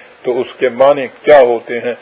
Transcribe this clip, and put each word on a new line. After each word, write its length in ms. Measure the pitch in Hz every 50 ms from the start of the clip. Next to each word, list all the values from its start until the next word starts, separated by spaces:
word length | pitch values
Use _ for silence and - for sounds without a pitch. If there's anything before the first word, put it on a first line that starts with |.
| - _ _ _ -
تو 180 | 131 120 123
اس 60 | 120 - - -
کے 100 | 139 127
معنی 380 | 117 120 135 139 143 143 131 117
کیا 320 | - _ - 147 151 143 127
ہوتے 340 | 123 120 113 113 - 123 117
ہیں 140 | 113 123 113 -